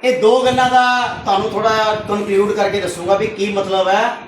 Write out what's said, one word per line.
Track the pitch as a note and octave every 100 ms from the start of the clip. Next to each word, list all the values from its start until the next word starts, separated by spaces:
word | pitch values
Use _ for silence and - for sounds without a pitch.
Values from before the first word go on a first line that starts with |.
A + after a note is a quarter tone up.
ਇਹ | B3+ G3+
ਦੋ | G#3+ B3+
ਗੱਲਾਂ | B3+ B3 B3+
ਦਾ | B3+ B3 B3 A#3+ - -
ਤੁਹਾਨੂੰ | - A3
ਥੋੜ੍ਹਾ | G3 A3 A3 G#3+ G#3+ G#3
ਕਨਕਲੂਡ | G3+ G3+ G3 G3+
ਕਰਕੇ | G3+ F#3+ G3
ਦੱਸੂਗਾ | F3+ E3 F3 G3
ਵੀ | G#3+
ਕੀ | G3+ G3+
ਮਤਲਬ | G3 F#3+ F#3+ F#3
ਹੈ। | G3+ A3+ -